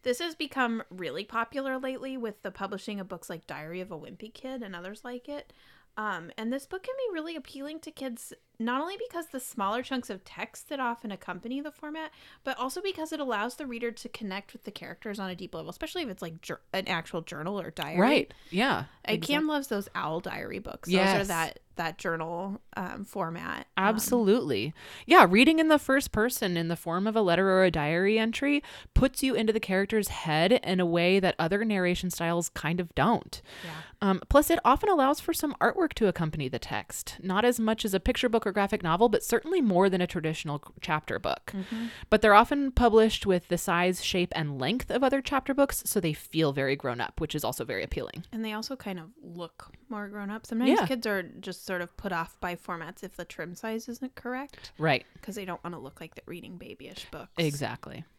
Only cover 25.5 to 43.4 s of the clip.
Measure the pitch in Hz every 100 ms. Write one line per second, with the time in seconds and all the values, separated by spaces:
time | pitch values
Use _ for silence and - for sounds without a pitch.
25.5 | 320 320 294 - 269 - - 233 - 202
26.5 | 170 165 170 - 170 208 220 196 170 190
27.5 | 185 185 160 147 165 196 220 226 220 277
28.5 | 285 - - - - 262 - 262 233 226
29.5 | 220 - 190 196 220 202 - 165 151 175
30.5 | 240 - 185 175 170 175 196 185 - 160
31.5 | 202 220 202 180 175 180 - 170 170 175
32.5 | - 151 180 170 - 160 233 - - -
33.5 | - 170 156 - - 202 185 - 277 294
34.5 | 330 - 269 415 349 262 302 - 320 302
35.5 | 254 208 403 330 - 208 170 160 156 131
36.5 | 127 - 104 - - - - 190 190 247
37.5 | 240 220 220 214 190 - 247 247 226 214
38.5 | 196 196 214 165 170 233 208 - 233 320
39.5 | 370 240 175 196 180 180 175 156 156 156
40.5 | 143 - - - 156 - - - - -
41.5 | 196 185 226 233 - - 214 214 208 240
42.5 | 285 269 - 240 220 220 - 202 180